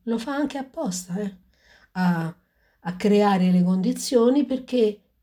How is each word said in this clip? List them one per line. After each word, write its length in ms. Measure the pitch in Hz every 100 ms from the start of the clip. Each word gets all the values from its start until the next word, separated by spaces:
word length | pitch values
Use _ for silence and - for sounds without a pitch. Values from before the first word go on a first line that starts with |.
lo 140 | 226 226
fa 160 | 285
anche 240 | 277 285 277
apposta, 600 | 262 220 233 175 - 185
eh, 180 | 202 - _ _ _ _ _
a, 440 | 185 180 170 165 - _ _ _ _
a 160 | 175 185
creare 540 | 208 208 208 190 185
le 120 | 180
condizioni 800 | 180 185 208 254 - 247 233 285
perché 580 | - 262 - 247 214 208 _ _